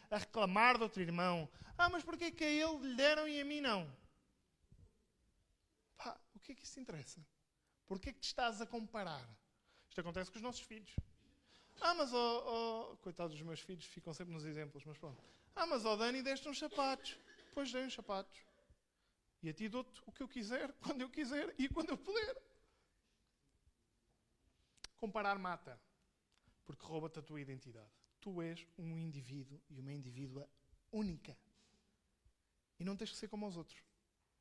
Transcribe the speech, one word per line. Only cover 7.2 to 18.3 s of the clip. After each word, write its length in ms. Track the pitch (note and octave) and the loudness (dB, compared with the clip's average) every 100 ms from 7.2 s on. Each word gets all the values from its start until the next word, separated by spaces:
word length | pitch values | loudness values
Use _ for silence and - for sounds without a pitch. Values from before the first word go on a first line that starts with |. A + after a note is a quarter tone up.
| D3+ _ _ _ _ _ - | -18 _ _ _ _ _ -6
Porquê 260 | F#3+ C4 | -4 -4
que 80 | - | -4
te 60 | - | -2
estás 340 | - A#3+ G#3 | 2 2 2
a 60 | A3 | -4
comparar? 600 | A#3+ A3 A3 F#3 C#3+ A#2+ A2 _ _ _ - _ | -4 -4 -4 -4 -4 -10 -16 _ _ _ -20 _
Isto 120 | - | -6
acontece 300 | E3+ E3+ F#3 | -4 -4 -4
com 60 | A3+ | -6
os 60 | |
nossos 180 | A#3 A#3 | -6 -6
filhos. 340 | - A3 G3+ - - - - - _ - - - | -8 -14 -8 -6 -6 -8 -20 -20 _ -20 -20 0
"Ah, 140 | E4 | 2
mas, 180 | F4 C#4 | 4 4
ó, 320 | B3 A#3+ A#3 - A3+ A3+ A3+ A#3 | 4 4 4 2 0 0 -2 -4
ó", 40 | - | -8
coitados 400 | F#3+ E3+ E3+ D3+ | -10 -6 -6 -6
dos 60 | |
meus 180 | E3 D#3 | -8 -8
filhos, 240 | - F#3 | -8 -12
ficam 280 | - - E3 | -12 -12 -10
sempre 200 | D#3 F3+ | -8 -8
nos 120 | E3 | -6
exemplos, 400 | D3+ D3+ D3+ C#3+ | -6 -6 -8 -10
mas 140 | C#3 D3 | -14 -12
pronto. 240 | D#3+ C3 - - - | -12 -14 -18 -20 -10
"Ah, 120 | - E4 | -2 2
mas, 180 | C#4 | 2
ó, 120 | A3 G#3 | 4 4
Dani, 260 | A#3 C4 | 4 2
deste 260 | C4 C4+ D4+ | 0 -2 -2
uns 100 | C#4 | -4
sapatos." 600 | D4+ - C4+ C4 - - - - - | -2 2 2 2 -4 -10 -14 -20 -10
"Pois, 200 | - C#4 | -4 -2
dei 120 | B3 | -2
uns 100 | C4 | -4
sapatos. 440 | - G#3 G3 G3 | -6 -4 -4 -4